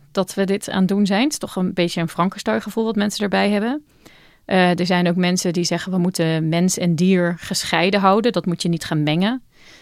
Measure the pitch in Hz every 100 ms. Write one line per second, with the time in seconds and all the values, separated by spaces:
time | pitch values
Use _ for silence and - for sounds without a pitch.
0 | _ - 185 - 190 196 - - 185 196
1 | 202 214 277 - - - 185 185 175 -
2 | 165 - 175 - - 220 214 214 226 214
3 | 208 - 202 190 202 208 226 294 294 _
4 | - - - _ - 185 180 175 175 180
5 | 180 175 180 180 185 170 170 170 - 185
6 | 175 185 165 160 160 165 180 - 175 160
7 | 185 185 175 170 - 190 - 165 175 202
8 | 190 202 233 185 175 170 175 170 - 156
9 | 147 156 196 254 - _ - -